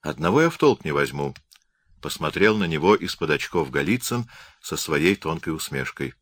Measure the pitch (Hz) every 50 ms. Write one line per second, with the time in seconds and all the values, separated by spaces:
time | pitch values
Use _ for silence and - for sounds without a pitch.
0 | - 82 76 - 78 87 101 143 160 170 160 - - 147 113 - - 82 71 71
1 | 71 67 65 71 71 69 65 - _ _ - _ _ _ _ _ _ _ - _
2 | - - - - 80 78 - 82 95 110 107 107 98 85 82 76 73 95 107 -
3 | - 90 - - 85 78 76 71 - - - 87 78 67 64 71 69 78 110 127
4 | - - 123 120 120 - - - - - _ _ _ - - 76 - - 78 71
5 | 76 90 101 - - 80 80 80 - - 80 80 - - - 67 - - - -
6 | - 131 - _